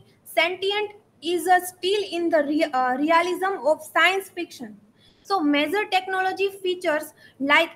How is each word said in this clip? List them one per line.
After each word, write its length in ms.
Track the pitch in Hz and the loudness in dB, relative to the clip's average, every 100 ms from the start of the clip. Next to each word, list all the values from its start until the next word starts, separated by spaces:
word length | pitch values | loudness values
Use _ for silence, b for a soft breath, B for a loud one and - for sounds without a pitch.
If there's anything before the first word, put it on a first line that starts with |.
| b b | b b
sentient 680 | - - 320 359 381 403 415 - _ _ | -6 0 0 0 -2 -2 -4 -8 _ _
is, 240 | 330 359 320 | -4 -2 4
uh, 120 | 359 | 2
still 440 | 359 - 359 415 381 | 2 -4 -2 0 -2
in 180 | 339 339 | -2 0
the 140 | 320 | 0
re-, 200 | 285 302 | 2 0
uh, 320 | 311 262 254 254 | 0 0 0 0
realism 680 | 302 330 349 349 381 392 269 | 2 2 2 0 -2 -2 0
of 140 | 311 | 0
science 460 | - 339 330 392 381 | 0 2 2 2 -4
fiction. 500 | - 339 - 226 208 _ b b b | -10 -12 -12 -16 -16 _ b b b
So 200 | - 392 | -4 0
major 440 | 294 285 302 392 427 | 2 2 0 -2 0
technology 600 | 381 370 381 381 370 392 392 | -2 -2 -2 -2 -2 -4 -4
features 500 | 370 359 349 302 311 - b b | -6 -4 -2 -2 -4 -14 b b
like 320 | 277 294 330 | 2 2 2